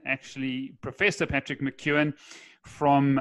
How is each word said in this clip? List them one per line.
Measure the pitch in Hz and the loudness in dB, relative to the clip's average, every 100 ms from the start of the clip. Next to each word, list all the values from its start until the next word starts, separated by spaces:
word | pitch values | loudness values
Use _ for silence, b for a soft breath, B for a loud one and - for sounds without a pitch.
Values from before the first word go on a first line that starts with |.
| - | -6
actually | 135 - 135 131 127 135 - | -6 -6 -8 -6 -6 -8 -10
Professor | 143 - 196 - 165 | -12 0 0 0 -2
Patrick | 139 - 139 | -2 -4 -6
McKeown | 135 - 151 147 151 - B B B B | -6 -4 0 2 0 -2 B B B B
from, | - - 147 139 139 135 | -20 0 4 4 4 2